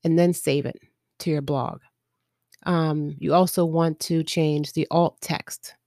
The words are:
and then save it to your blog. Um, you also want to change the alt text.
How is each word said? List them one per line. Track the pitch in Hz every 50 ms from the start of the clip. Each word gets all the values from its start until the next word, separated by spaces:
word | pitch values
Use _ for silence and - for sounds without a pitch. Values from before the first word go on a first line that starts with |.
| _
and | 170 160
then | 165 175 175 175
save | - - - 139 143 139
it | 123 - - _ _ _ _ _ _ _ _
to | - 175
your | 156 147
blog. | 143 139 147 135 123 - - 131 _ _ _ _ _ _ _ _ _ _ _ _ _ _ _ _ _
Um, | - 180 165 160 156 151 151 147 147 147 135
you | - 156 147
also | 175 185 175 - - 175
want | 165 160 165 165 165 156 -
to | - - 170 165 160
change | - - 170 160 151 151 151 151 143 -
the | 160 151 -
alt | - 170 175 - - _
text. | - - 165 - - - - - - - - _ _